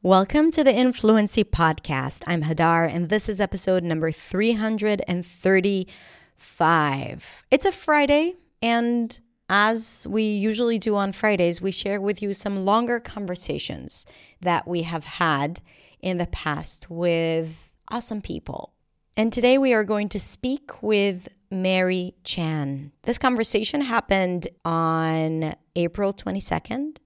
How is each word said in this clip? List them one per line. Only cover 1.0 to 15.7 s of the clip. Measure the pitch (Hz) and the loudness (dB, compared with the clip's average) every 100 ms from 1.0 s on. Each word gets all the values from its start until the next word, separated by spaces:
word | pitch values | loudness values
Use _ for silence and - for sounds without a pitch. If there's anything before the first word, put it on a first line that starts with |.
| 214 220 208 - | 4 6 4 2
Podcast. | 208 - 165 156 - 135 131 - - | 0 2 2 2 -4 -4 -4 -6 -4
I'm | 170 | -2
Hadar, | 156 160 165 170 165 | -2 2 4 4 2
and | 170 170 | -2 -2
this | 208 208 | -2 -2
is | 196 | -2
episode | 196 190 - 185 | -2 -2 0 0
number | 170 160 160 | 0 -2 -2
three | 156 - 185 220 | -4 -6 0 0
hundred | 226 220 220 214 202 - | 2 0 -2 0 -2 -2
and | 180 175 | -4 -4
thirty-five. | - 185 190 190 196 185 - - - _ _ - - 165 165 147 135 131 - - - _ | -2 4 4 4 0 -4 -12 -20 -20 _ _ -20 0 4 4 2 -2 -6 -10 -16 -20 _
It's | 285 392 | 2 2
a | |
Friday, | 359 - 302 277 294 330 359 _ _ | -2 0 2 4 2 2 -4 _ _
and | 233 233 233 240 226 - _ _ _ | 0 0 0 0 -2 -8 _ _ _
as | 196 214 226 220 - - | 2 2 2 -4 -8 -4
we | 208 | 0
usually | 220 208 208 214 240 226 | 0 0 0 0 0 0
do | 220 208 | 0 0
on | 196 | 0
Fridays, | 185 214 202 175 170 | 0 0 2 2 0
we | 190 | -4
share | 190 202 202 | -4 -4 -2
with | 196 196 | -2 -4
you | 208 | -4
some | 196 208 196 | -6 -6 -4
longer | 190 214 233 240 | 2 2 2 -4
conversations | 233 - 196 180 - - - 76 64 - - - - _ | -6 -10 -8 -8 -6 -6 -6 -10 -10 -12 -12 -20 -20 _
that | 180 170 - | 0 0 0
we | 175 | -4
have | 165 170 | -4 -8
had | - - 170 143 147 175 - | -10 -2 0 2 -2 -6 -16